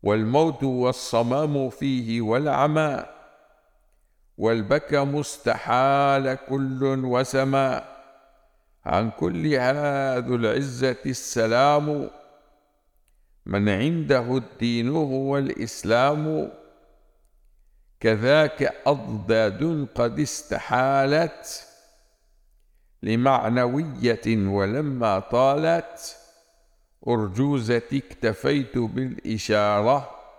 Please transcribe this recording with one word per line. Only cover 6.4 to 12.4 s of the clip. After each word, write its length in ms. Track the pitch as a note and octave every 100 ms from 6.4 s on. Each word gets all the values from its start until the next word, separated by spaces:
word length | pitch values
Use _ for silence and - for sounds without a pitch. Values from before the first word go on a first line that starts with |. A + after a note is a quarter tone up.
| -
كل 340 | C3+ C3+ C3 C3+ C3+
وسما. 800 | C3 B2 C3 C#3 C3+ C3+ C3+ - - - - - _ _ _ _ _ _
عن 260 | - F2 A2+
كل 360 | - E3 E3+ D#3
هذا 880 | C#3 B2 C#3+ D3 C#3 C3+ B2+ B2
العزة 680 | B2 A2+ A#2+ C#3 B2 C3 B2 -
السلام، 1040 | B2 - - A2+ A#2 C#3+ D3 D3 D3 C3 - - -